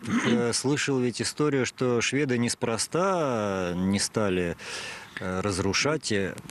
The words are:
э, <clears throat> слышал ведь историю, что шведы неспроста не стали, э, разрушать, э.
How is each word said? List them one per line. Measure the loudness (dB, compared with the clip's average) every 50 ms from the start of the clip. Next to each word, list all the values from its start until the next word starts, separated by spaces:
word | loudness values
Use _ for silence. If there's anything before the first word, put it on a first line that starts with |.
| -6 -2 -2 0 2
э, | 2 2 2 2 0 0
<clears throat> |
слышал | 0 0 0 0 2 0 0 2 2
ведь | 2 0 0 -2
историю, | -4 -4 0 0 0 2 2 2 0
что | 0 0 0 0 2 2 2
шведы | 2 2 0 0 2 2 2 2
неспроста | 2 0 0 0 0 -2 0 -2 -2 -2 0 0 2 2 2 2 0 0 0 0 0 0 0 0 0 -2 0
не | 0 2 2 2 2
стали, | 0 0 0 0 2 2 2 2 0 0 -2 -6 -8 -10 -10 -10 -10 -10 -12 -14 -16 -14 -10 -8
э, | -6 -4 -2 -2
разрушать, | -2 -2 -2 0 0 0 0 0 0 0 0 -2 -2 -2 0
э. | 0 0 -2 -6 -10 -14 -16